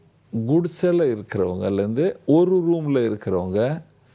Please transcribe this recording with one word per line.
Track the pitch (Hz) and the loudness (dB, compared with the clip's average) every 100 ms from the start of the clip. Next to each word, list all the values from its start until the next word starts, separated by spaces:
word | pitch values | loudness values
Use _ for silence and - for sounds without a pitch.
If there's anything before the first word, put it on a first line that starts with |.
| _ _ _ 113 113 | _ _ _ -6 0
குடிசையில | 160 170 - | 0 0 -2
இருக்கிறவங்கலேருந்து | 180 175 147 107 - 98 90 90 98 98 104 117 185 - - | 0 2 2 -2 -4 -2 -2 -2 -2 0 -2 0 -2 -2 2
ஒரு | 156 180 185 170 | 4 4 2 2
ரூம்ல | 170 151 131 | 0 0 0
இருக்கிறவங்க, | 117 104 101 92 92 101 123 165 - _ _ | 0 -2 -2 -2 -2 0 0 -4 -10 _ _